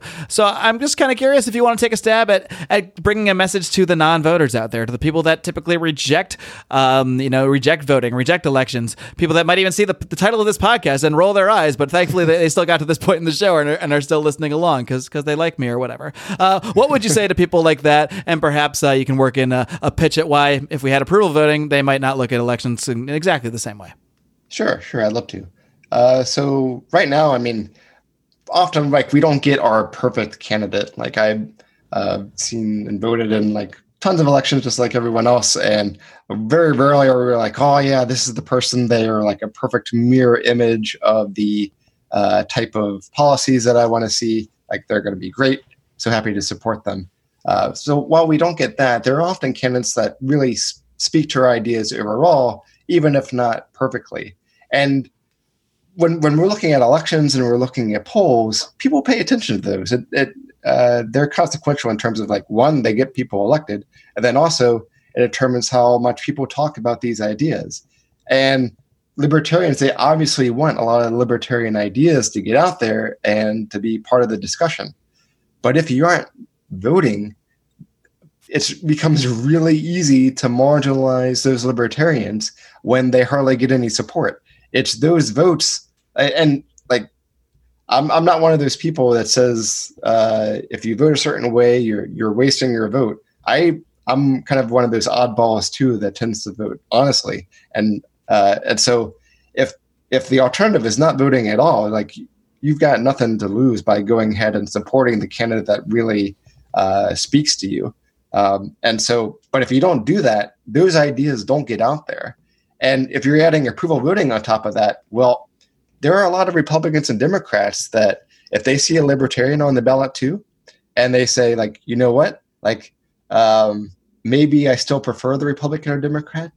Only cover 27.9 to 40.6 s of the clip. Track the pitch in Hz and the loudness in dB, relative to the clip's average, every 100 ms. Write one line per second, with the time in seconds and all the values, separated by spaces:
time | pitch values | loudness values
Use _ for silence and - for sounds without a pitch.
27.9 | _ _ _ _ _ - 170 175 156 143 | _ _ _ _ _ -4 0 0 0 2
28.9 | 143 127 147 156 143 147 139 113 110 110 | 0 2 2 4 2 0 2 2 0 -2
29.9 | - 127 117 104 - - 107 101 101 104 | -4 -4 -2 -6 -8 -6 -4 -2 -4 -6
30.9 | - 62 - 107 107 107 _ _ _ _ | -8 -6 0 0 0 -6 _ _ _ _
31.9 | - 101 95 101 - - 113 110 107 104 | -6 -4 -4 -8 -10 -8 -6 -4 -4 -6
32.9 | 101 113 117 110 107 107 104 98 - _ | -4 -2 -2 0 0 -2 -4 -8 -14 _
33.9 | _ 196 180 143 139 - 139 120 - 120 | _ -2 2 4 2 2 -2 -2 -2 0
34.9 | 123 117 113 117 123 107 - 104 107 104 | 0 -2 0 2 2 2 0 0 0 -2
35.9 | 95 - - _ 107 110 160 165 127 139 | -8 -20 -20 _ -8 0 2 2 4 4
36.9 | 143 135 127 123 120 110 110 143 143 139 | 4 4 2 2 0 -2 0 2 4 2
37.9 | 135 123 123 - 117 156 127 - 123 120 | 0 0 -2 -4 -8 -2 -2 0 -2 0
38.9 | 117 113 110 107 101 107 - 131 120 - | 0 0 0 -2 -4 -8 -6 -4 -4 -2
39.9 | 117 120 127 127 120 117 120 | -2 2 4 4 4 2 2